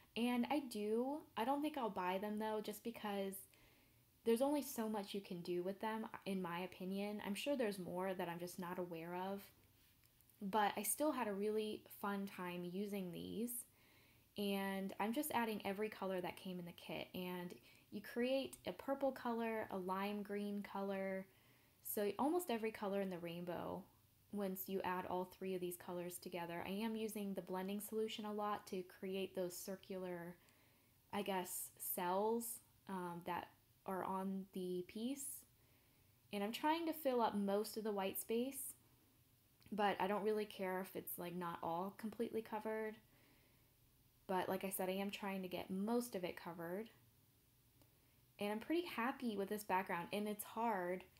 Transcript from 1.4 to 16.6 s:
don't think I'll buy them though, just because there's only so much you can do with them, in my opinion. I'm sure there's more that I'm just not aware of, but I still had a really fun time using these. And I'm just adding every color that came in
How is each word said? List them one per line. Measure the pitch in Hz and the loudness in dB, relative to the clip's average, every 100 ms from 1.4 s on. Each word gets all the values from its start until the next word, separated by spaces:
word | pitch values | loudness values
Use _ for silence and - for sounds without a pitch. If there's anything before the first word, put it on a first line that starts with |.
| 226 | 2
don't | 285 | 4
think | 294 294 | 2 2
I'll | 233 | 0
buy | 196 180 190 | 2 2 2
them | 208 208 | 0 0
though, | 220 214 | 2 0
just | 208 208 | -2 -4
because | - 226 214 202 196 190 - - - - - - - - - | -6 -4 -2 0 0 -2 -10 -20 -20 -20 -20 -20 -20 -4 4
there's | 233 | 6
only | 269 294 | 6 4
so | 262 - 220 | 2 -2 0
much | 214 196 | 0 0
you | 202 | -4
can | 202 175 | -4 -6
do | 175 175 | 0 0
with | 180 190 | 2 0
them, | 220 220 220 - - | 0 0 -4 -6 -2
in | 190 | 0
my | 180 170 | 0 0
opinion. | 185 - 185 196 208 208 | -2 -4 -2 0 0 -2
I'm | - 202 | -2 0
sure | - 285 | 2 2
there's | 220 196 | 2 0
more | 175 175 190 | -2 0 0
that | 185 175 | 0 -2
I'm | 170 | -2
just | 175 - | -4 -4
not | 175 180 | -4 -2
aware | 175 170 165 | -2 -4 -4
of, | 180 190 202 - - - - - - - - - - | -2 -2 -2 -6 -20 -20 -20 -20 -20 -20 -20 -20 -6
but | 202 214 208 - | 2 6 6 4
I | |
still | 208 - 294 | 0 4 4
had | 254 220 | 4 0
a | |
really | 196 208 214 214 214 - - | 2 2 2 2 -2 -8 -4
fun | 202 202 196 | 0 0 -2
time | - 180 175 175 | -4 -4 -2 -2
using | 180 202 202 180 | -2 0 0 -2
these. | 165 175 180 233 240 - - - - - - - - | -4 -4 -2 -2 -2 -8 -16 -20 -20 -20 -20 -14 -2
And | 202 196 196 196 190 - | 0 2 2 0 -2 0
I'm | 202 | 0
just | 240 302 | 2 2
adding | 240 226 214 | 2 2 0
every | - 196 214 | -2 0 -2
color | - 190 185 | -2 -2 0
that | 175 - | -2 -4
came | 196 | -6
in | 180 | -6